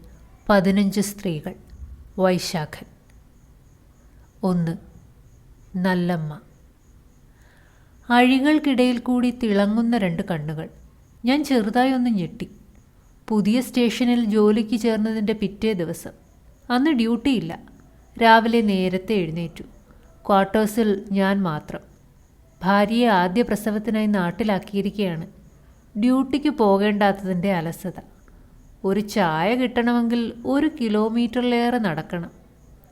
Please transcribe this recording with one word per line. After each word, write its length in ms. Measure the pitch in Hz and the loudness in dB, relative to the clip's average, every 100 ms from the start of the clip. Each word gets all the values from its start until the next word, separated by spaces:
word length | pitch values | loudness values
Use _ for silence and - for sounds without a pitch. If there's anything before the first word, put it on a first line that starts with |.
| - - - - - | -16 -20 -20 -12 2
പതിനഞ്ച് 520 | 202 190 196 196 208 | 4 4 2 0 0
സ്ത്രീകൾ. 520 | 202 - 185 156 185 - - - - - - - | -4 -6 -8 -8 -10 -16 -20 -20 -18 -18 -14 -2
വൈശാഖൻ. 680 | 185 180 - 165 151 - - - _ - - _ - - _ _ _ _ - - - _ | 0 0 -2 -6 -6 -12 -20 -20 _ -20 -20 _ -20 -20 _ _ _ _ -20 -20 -20 _
ഒന്ന്. 340 | 190 180 165 165 - - - - - - - - - 185 | -2 -2 -2 -6 -12 -20 -20 -20 -20 -20 -20 -20 -12 -4
നല്ലമ്മ. 640 | 185 180 175 170 156 151 - _ - _ _ - - _ - _ - _ _ _ _ _ - | -2 0 0 -2 -6 -12 -18 _ -20 _ _ -20 -20 _ -20 _ -20 _ _ _ _ _ 2
അഴികൾക്കിടയിൽ 880 | 240 254 262 285 302 294 247 254 240 | 4 6 4 4 2 2 2 2 0
കൂടി 340 | 254 247 247 | -2 0 0
തിളങ്ങുന്ന 680 | 240 226 202 202 220 233 240 | -2 0 2 2 0 0 0
രണ്ട് 260 | 185 165 - | 0 -2 -4
കണ്ണുകൾ. 380 | 160 151 156 - - - - _ - 233 | -6 -6 -8 -10 -16 -20 -20 _ -6 0
ഞാൻ 180 | 285 | 0
ചെറുതായി 480 | 285 254 208 240 262 | 2 0 2 2 2
ഒന്ന് 180 | 262 247 | 2 0
ഞെട്ടി. 380 | 208 160 - 175 - - - _ _ _ _ - | 0 -4 -8 -14 -16 -20 -20 _ _ _ _ -2
പുതിയ 340 | 214 202 247 | 0 2 0
സ്റ്റേഷനിൽ 640 | 254 254 240 - 240 240 220 | 0 0 0 0 0 0 2
ജോലിക്ക് 540 | 214 208 220 220 240 | 4 4 2 0 -2
ചേർന്നതിൻ്റെ 540 | 226 220 220 220 214 | 0 0 -2 -2 -2
പിറ്റേ 400 | 220 190 202 220 | -2 -4 -2 -4
ദിവസം. 380 | 196 165 170 - - _ _ - _ - | -2 -6 -8 -14 -20 _ _ -20 _ -4
അന്ന് 220 | 247 302 | 0 2
ഡ്യൂട്ടിയില്ല. 680 | 254 226 233 277 226 160 - - - - - _ - | 2 0 0 0 -2 -4 -10 -16 -20 -20 -20 _ 2
രാവിലെ 380 | 226 226 226 233 | 6 6 6 2
നേരത്തെ 520 | 214 190 185 185 185 | 2 0 0 -2 -2
എഴുന്നേറ്റു. 500 | 208 160 165 165 - - - - - - - - | -2 -2 -6 -8 -12 -18 -20 -20 -20 -20 -12 2
ക്വാർട്ടേഴ്സിൽ 800 | 196 190 220 214 233 214 196 - | 2 4 2 0 0 0 0 -2
ഞാൻ 320 | 196 190 202 | 0 0 0
മാത്രം. 360 | 180 151 - - - - _ - _ _ _ _ | -2 -4 -8 -14 -16 -20 _ -20 _ _ _ _
ഭാര്യയെ 460 | 180 202 208 233 240 | 2 2 4 4 4
ആദ്യ 340 | 190 180 196 | 4 2 2
പ്രസവത്തിനായി 680 | 233 208 226 208 214 220 214 | 0 -2 -2 -4 -2 -2 0
നാട്ടിലാക്കിയിരിക്കുകയാണ്. 1200 | 208 175 170 220 190 - 196 196 - 190 160 175 - - - - - _ 208 | 0 0 -2 -2 -2 -2 -4 -4 -2 -4 -4 -10 -16 -20 -20 -20 -20 _ -2
ഡ്യൂട്ടിക്ക് 500 | 247 262 262 294 302 | 2 2 0 -2 -2
പോകേണ്ടാത്തതിൻ്റെ 1040 | 294 208 196 208 208 202 196 185 180 196 | 2 2 4 2 2 0 0 -4 -2 -2
അലസത. 460 | 180 160 160 180 147 - - - - - - - - | -2 -4 -8 -12 -12 -18 -20 -20 -20 -20 -20 -20 -8
ഒരു 160 | 190 196 | -2 -2
ചായ 560 | 208 226 175 156 185 254 | -2 0 0 0 -2 0
കിട്ടണമെങ്കിൽ 800 | 247 247 240 240 233 240 226 - - | -2 -2 0 0 0 -2 -4 -6 -4
ഒരു 240 | 269 311 311 | 0 0 -2
കിലോമീറ്ററിലേറെ 1000 | 226 214 220 233 240 247 247 240 240 240 | -2 0 0 0 -2 -2 0 0 0 0
നടക്കണം. 520 | 202 151 - 175 170 - - _ - - - | -2 -4 -6 -10 -10 -16 -20 _ -20 -20 -20